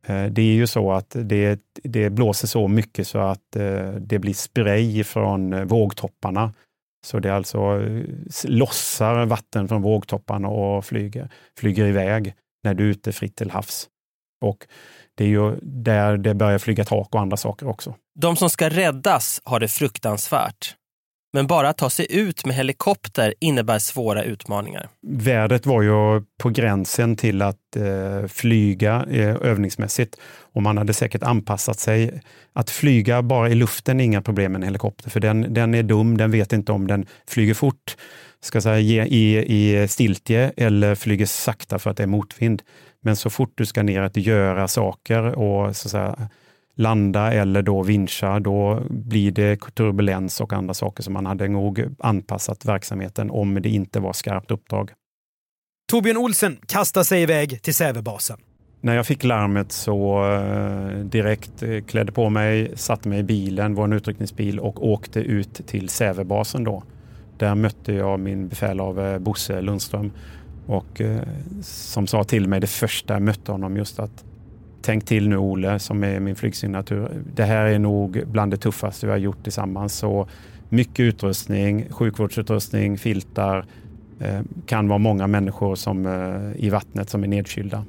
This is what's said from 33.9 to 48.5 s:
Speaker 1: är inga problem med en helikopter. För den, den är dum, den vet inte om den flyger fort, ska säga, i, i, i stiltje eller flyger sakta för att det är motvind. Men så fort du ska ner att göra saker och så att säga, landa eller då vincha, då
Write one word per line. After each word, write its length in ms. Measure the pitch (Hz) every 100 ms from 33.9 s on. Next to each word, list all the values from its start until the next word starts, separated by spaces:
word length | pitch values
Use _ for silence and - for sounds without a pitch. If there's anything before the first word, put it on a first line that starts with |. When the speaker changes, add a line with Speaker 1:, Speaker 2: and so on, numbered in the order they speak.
| 131
Speaker 1:
är 40 |
inga 180 | 123 104
problem 300 | 98 101 98
med 60 | 95
en 40 |
helikopter. 480 | 92 98 104 - -
För 100 | 110
den, 340 | 107 110 117
den 200 | 117 117
är 80 | 117
dum, 340 | 113 107 110 113
den 140 | 110
vet 220 | 110 98
inte 200 | 110 101
om 140 | 104 95
den 200 | 101 95 - -
flyger 260 | - 107
fort, 420 | 107 139 - - - - - - _
ska 200 | - 117
säga, 460 | 107 110 107 113 110
i, 80 | 117
i, 680 | 107 107 - 107 104 104
i 60 | 101
stiltje 640 | - 117 92 - 113 131 -
eller 380 | 117 104 104
flyger 320 | 101 - 101 101
sakta 520 | - - 110 - 98
för 120 | -
att 60 | 95
det 60 |
är 40 | 101
motvind. 560 | 104 98 - 113 104 - - - _
Men 160 | 110 104
så 140 | 117
fort 220 | - 131
du 120 | - 110
ska 160 | -
ner 200 | 104 95
att 140 | 95 104
göra 520 | 98 107 98 92 95
saker 540 | - 98 - - 113
och 540 | 113 127 104 101 101 101
så 120 | -
att 20 |
säga, 380 | 101 98 - 107 _ _ _ _ -
landa 560 | 110 110 101 101 107
eller 300 | 110 98 98
då 200 | 98 98
vincha, 580 | 95 104 95 - 98 101
då 420 | 101